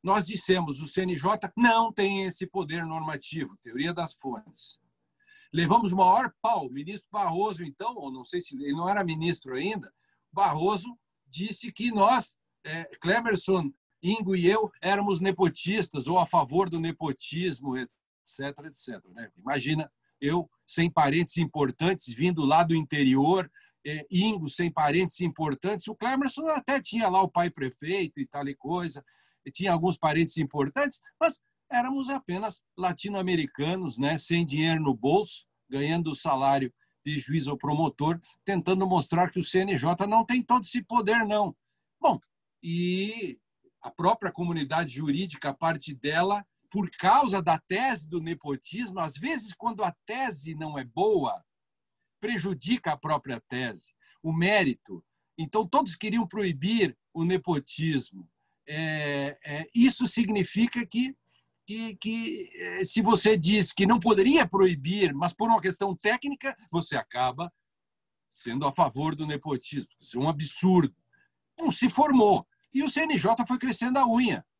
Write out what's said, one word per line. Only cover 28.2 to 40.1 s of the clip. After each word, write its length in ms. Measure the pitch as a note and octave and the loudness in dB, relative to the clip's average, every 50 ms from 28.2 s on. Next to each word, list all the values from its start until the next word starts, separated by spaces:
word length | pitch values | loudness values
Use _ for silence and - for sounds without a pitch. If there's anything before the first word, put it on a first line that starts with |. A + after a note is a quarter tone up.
e 60 | C3+ | -10
tal 200 | - - C#3+ C#3+ | -8 -6 -6 -6
e 80 | C#3 C#3+ | -6 -8
coisa, 500 | _ - C#3 E3+ F3+ F3 E3 D3+ C#3+ C3 _ _ _ _ _ _ _ _ | _ -6 -4 -4 -4 -4 -6 -8 -12 _ _ _ _ _ _ _ _ _
e 60 | C#3+ | -18
tinha 220 | - - F#3 G3 | -8 -4 0 2
alguns 240 | F3 E3 D#3+ F#3 E3 | 2 2 2 0 0
parentes 400 | - E3+ D#3 D3 D#3+ E3 D#3 - | 2 0 2 2 2 2 0 0
importantes, 640 | D#3+ D#3 C#3 - D3 C#3 D3+ _ C4+ C#4+ C4+ - - _ - _ _ | -2 -2 -2 0 -2 -2 0 _ 0 -2 -2 -2 -10 _ -20 _ _
mas 220 | D#4 E4 C#4+ - _ _ _ _ _ _ | 0 0 0 -2 _ _ _ _ _ _
éramos 380 | B3+ A#3+ A#3+ C4 C#4 C#4 C4+ B3 | -2 -2 0 0 -2 -4 -4 -4
apenas 500 | C#4 C4+ _ - F3 F#3+ G#3+ G#3+ F#3 - _ _ _ | -6 -6 _ -6 -6 -4 -4 -6 -8 -12 _ _ _
latino-americanos, 1200 | - F3+ F3+ E3+ - - G#3 G3+ G3 F#3+ F#3 F3+ E3 D3+ C#3 _ - C#3+ D#3+ F3+ F#3 F#3 D3 A2+ | -4 -4 -4 -4 -4 -6 -6 -4 -2 0 0 0 0 0 -2 _ -4 -2 -2 -2 -4 -4 -8 -4
né, 220 | A2+ C#3 C#3+ E3 D3+ | -2 -2 0 0 -2
sem 260 | - - E3+ E3+ E3+ | -2 0 0 0 0
dinheiro 380 | C#3+ C3+ D3+ D#3 E3 E3 D#3+ | 0 0 0 2 2 2 2
no 120 | D#3+ C#3+ C3 | 2 0 0
bolso, 520 | A2 A2 C#3 D#3 G3 G#3+ F3 - - _ _ _ _ _ | 2 2 2 2 2 2 0 -10 -18 _ _ _ _ _
ganhando 440 | _ B2+ C3+ C#3+ D3+ E3 E3+ E3+ D#3 | _ -4 -4 0 0 0 0 0 -2
o 40 | C#3+ | -6
salário 560 | - - - C#3 C3 C#3 C#3 C#3 C#3 C3 B2 _ _ _ _ _ _ | -4 -2 0 0 2 4 4 4 4 2 -2 _ _ _ _ _ _
de 160 | _ D3 D3+ C#3+ | _ -6 -6 -6
juiz 280 | - C3 D3+ E3 C3+ | -4 -2 -2 -2 0
ou 100 | C#3+ D3 | -2 -4
promotor, 640 | B2 - C#3+ D3+ D3+ E3 C#3+ - - C#3+ D#3+ E3+ E3+ _ - - _ _ | -4 -2 -2 0 2 0 0 0 0 0 0 0 -2 _ -18 -20 _ _
tentando 420 | - G3 F3+ D3+ F3+ F#3+ F#3+ G3 | -2 -2 0 2 2 2 2 2
mostrar 440 | F3+ F#3 F3 C#3 - E3 E3+ F#3 F3 | 2 2 0 0 2 2 2 2 2
que 80 | - F#3 | 0 -4
o 40 | |
C 180 | E3 - - F#3 | -4 0 2 2
N 180 | F#3+ G3+ F#3 B2+ | 2 2 0 0
J 280 | A#2+ E3 F3 - G3 | 0 0 0 0 0
não 200 | G3+ | 4